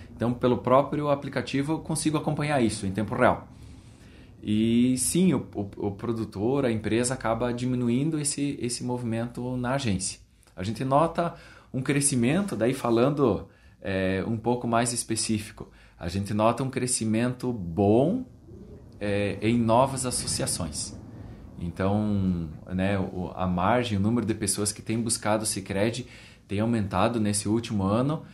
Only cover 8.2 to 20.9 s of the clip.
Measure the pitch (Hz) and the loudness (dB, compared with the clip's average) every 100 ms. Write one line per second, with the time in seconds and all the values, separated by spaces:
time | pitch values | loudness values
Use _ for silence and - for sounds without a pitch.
8.2 | 139 - 143 139 120 - 123 123 120 113 | -2 -2 -2 -2 -4 -4 -4 -4 -2 -4
9.2 | 120 120 123 127 123 139 120 92 - - | -4 -6 -6 -4 -2 0 0 0 -2 -8
10.2 | - _ _ - 95 110 135 143 165 165 | -16 _ _ -8 -6 -2 2 4 4 0
11.2 | 170 - - - - 131 127 139 143 127 | -4 -4 -16 -20 -10 -4 0 2 2 2
12.2 | 120 175 196 104 113 131 120 113 127 147 | 4 2 0 0 0 2 2 4 4 4
13.2 | 127 82 - - - - - 95 95 95 | 4 2 -4 -18 -20 -10 -4 0 0 0
14.2 | 92 113 113 123 117 117 120 120 - 113 | -2 -2 0 0 2 2 2 -2 -4 -2
15.2 | - 107 104 - - - - - 85 98 | -2 -2 -4 -14 -16 -20 -20 -10 -4 -4
16.2 | 101 104 110 123 131 127 123 - 110 110 | -2 2 4 2 -2 -2 -2 0 0 2
17.2 | 123 127 127 120 85 82 101 113 156 254 | 0 -2 -4 -4 -2 4 6 6 4 0
18.2 | 254 - - - - - - - 104 101 | -6 -16 -20 -18 -18 -18 -18 -8 -2 0
19.2 | 101 - 107 120 110 117 131 131 127 - | -2 0 0 2 4 4 4 0 -4 -4
20.2 | - - 131 - 82 - - | -4 -4 -2 -4 -6 -6 -10